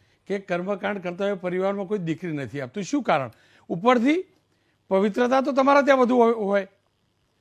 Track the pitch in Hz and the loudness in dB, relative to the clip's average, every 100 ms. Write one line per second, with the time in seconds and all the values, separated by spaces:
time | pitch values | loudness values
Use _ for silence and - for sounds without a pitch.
0 | _ _ - 202 202 175 185 202 196 202 | _ _ -10 -10 -6 -6 -4 -6 -4 -6
1 | 175 175 202 196 180 180 190 202 190 208 | -8 -6 -4 -4 -4 -4 -2 -4 -6 -6
2 | 165 156 180 151 131 139 123 208 180 285 | -4 -6 -6 -8 -8 -10 -10 -10 -4 -4
3 | 220 160 123 - _ _ - 170 226 254 | 0 0 -2 -10 _ _ -10 -2 2 4
4 | 247 330 - _ _ _ _ _ - 190 | 4 0 -2 _ _ _ _ _ -2 0
5 | 208 196 247 262 269 269 269 285 277 269 | 0 0 2 2 2 2 4 4 6 4
6 | 240 247 233 233 196 202 190 _ _ _ | 4 4 4 2 0 -2 -2 _ _ _
7 | _ _ _ _ | _ _ _ _